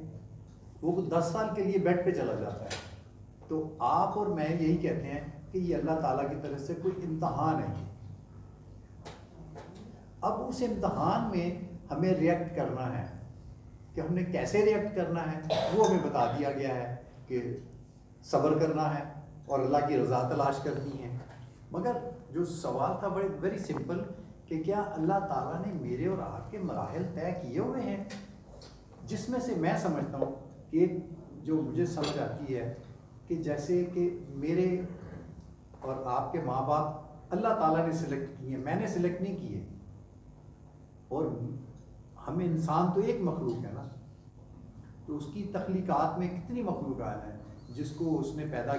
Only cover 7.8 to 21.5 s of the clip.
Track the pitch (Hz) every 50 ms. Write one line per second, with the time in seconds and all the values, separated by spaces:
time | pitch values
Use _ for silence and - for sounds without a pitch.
7.8 | - - - - - - - - - - - - - - - - - - - -
8.8 | - - - - - - - - - - - - - - - - - - - -
9.8 | - - - - - - - - - - - 220 - - - - 247 226 208 185
10.8 | - 185 - - 151 175 202 233 233 214 196 175 170 175 175 - - - - -
11.8 | - - - 160 180 185 180 156 156 170 175 170 170 160 - 147 131 120 120 127
12.8 | 127 127 127 - - - - - - - - - - - - - - - - -
13.8 | - - - 165 156 160 175 180 180 - 156 135 123 - - 208 208 214 214 202
14.8 | 208 - - 190 170 160 170 165 156 160 156 - - - - 160 - - 170 220
15.8 | 214 190 185 175 147 - - 135 120 117 123 143 143 139 135 135 139 131 123 123
16.8 | 123 127 127 - - - - - - - 127 123 120 120 120 - - - - -
17.8 | - - - - - - - - - - - 139 151 151 151 156 165 156 147 156
18.8 | 151 147 147 143 - - - - - - - - - - 139 131 127 135 147 143
19.8 | 143 147 147 127 120 117 127 127 127 120 156 143 139 139 139 - - 151 135 139
20.8 | 135 143 139 - 127 120 123 - - - - - - -